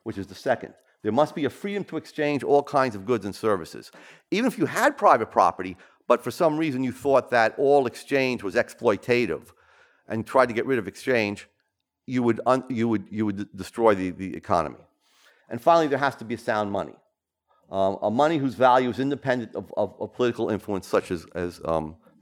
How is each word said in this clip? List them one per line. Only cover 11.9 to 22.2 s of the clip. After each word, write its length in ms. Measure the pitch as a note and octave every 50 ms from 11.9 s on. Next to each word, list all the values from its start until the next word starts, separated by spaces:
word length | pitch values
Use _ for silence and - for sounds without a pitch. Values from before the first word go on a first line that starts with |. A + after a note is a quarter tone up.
| _ _ _
you 180 | - B2+ B2+ A#2+
would 160 | A#2 A2 G#2 -
un-, 200 | A#2+ B2+ C3 B2+ -
you 200 | C3 A2 A2+ A#2
would, 180 | A2+ G2+ F#2+ -
you 160 | G2+ G#2 A2
would 100 | G#2 G2+
d-, 100 | F#2+ G#2 - -
destroy 400 | F#2+ F#2 - - - A#2 A2 G#2
the, 160 | F#2+ F#2+ F#2
the 240 | E2 F2 F#2+ F#2 C2+
economy. 460 | E2 - - G2 E2+ D#2+ C#2 A#1 - - _ _ _ _ _ _ _ _ _ _ _ _ -
And 120 | C3 C#3 -
finally, 240 | F3 E3+ E3+ D#3+
there 120 | C#3+ C#3 C3
has 180 | C#3+ C#3 A#2+
to 80 | - A#2
be 100 | G#2+ A#2
a 40 | A2
sound 340 | - - A2+ G#2+ G#2+ G2+ G2+
money, 240 | G2 E2 C2 - - _ _ _ _ _ _ _ _ _ _ _ _ _ -
um, 280 | - G2 F#2+ F#2+ G2 - -
a 80 | G#2
money 280 | G#2+ B2+ D3 D#3 E3 D3+
whose 160 | C3+ C3+ G#2+
value 340 | G#2 B2+ B2+ B2 C3 C3 B2
is 80 | A2 -
independent 560 | C3+ C#3 C#3+ - - C#3 B2 B2+ A2+ G#2+ -
of, 180 | G2 G2 - -
of, 180 | - G#2+ F#2+ - -
of 120 | - G2+ -
political 380 | - B2 A#2+ A2+ A2 A#2 F2
influence, 380 | G#2+ F#2+ - - G2+ F#2 - -
such 240 | - G2+ - - F#2
as, 120 | E2 E2 - -
as, 240 | F2 F2+ F2+ E2+ - -
um, 280 | D#2+ D#2+ D#2+ D#2 D#2 E2 - _ _ _ _